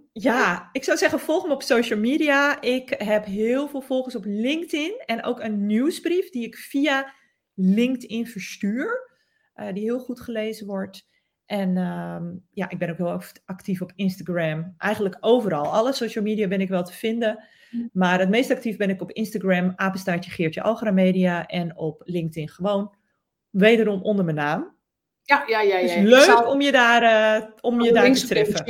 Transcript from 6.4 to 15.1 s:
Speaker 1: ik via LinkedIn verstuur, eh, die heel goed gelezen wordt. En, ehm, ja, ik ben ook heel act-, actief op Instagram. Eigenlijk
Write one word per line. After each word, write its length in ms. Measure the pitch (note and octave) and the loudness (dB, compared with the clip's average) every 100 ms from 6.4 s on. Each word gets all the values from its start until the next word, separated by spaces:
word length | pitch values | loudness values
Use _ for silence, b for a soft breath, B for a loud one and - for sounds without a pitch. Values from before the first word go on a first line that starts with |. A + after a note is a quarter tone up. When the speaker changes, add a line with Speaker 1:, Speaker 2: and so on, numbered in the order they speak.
| A3+ | -8
Speaker 1:
ik 100 | - | -10
via 560 | - C#4 D4+ C4+ C4+ B B B _ | -6 -2 0 0 -4 B B B _
LinkedIn 720 | - F#3 G3+ B3 B3+ - A3+ A#3 | -2 2 2 2 -2 -6 -8 -8
verstuur, 840 | F#3+ F#3 - G3 A#3 E4 B4 B4+ _ _ _ _ | -10 -14 -8 -4 -4 -4 -6 -10 _ _ _ _
eh, 180 | - G#3 | -14 -10
die 80 | G3 | -6
heel 160 | A3 B3 | -4 -4
goed 200 | B3 A#3+ | -6 -12
gelezen 460 | A#3+ A3+ A3 G#3+ G3+ | -10 -8 -6 -8 -10
wordt. 400 | G3 G3 - _ _ _ _ - | -8 -8 -12 _ _ _ _ -8
En, 300 | G#3 F#3+ F3+ | -4 0 0
ehm, 480 | F3+ F3 E3+ E3+ E3+ F3+ - | -2 -6 -8 -10 -10 -12 -14
ja, 200 | - F3+ | -8 -8
ik 80 | F3+ | -6
ben 120 | E3+ | -6
ook 60 | E3 | -4
heel 140 | F3 | -4
act-, 320 | F3+ F#3 - | -4 -10 -18
actief 360 | - F#3 - F#3 | -14 -12 -6 -6
op 100 | F3+ | -6
Instagram. 800 | - G3 F#3 E3 E3+ D#3+ D#3 E3 - | -4 -4 -4 -4 -2 -2 -2 -8 -6
Eigenlijk 380 | G3 G#3+ G3 | -4 -2 -4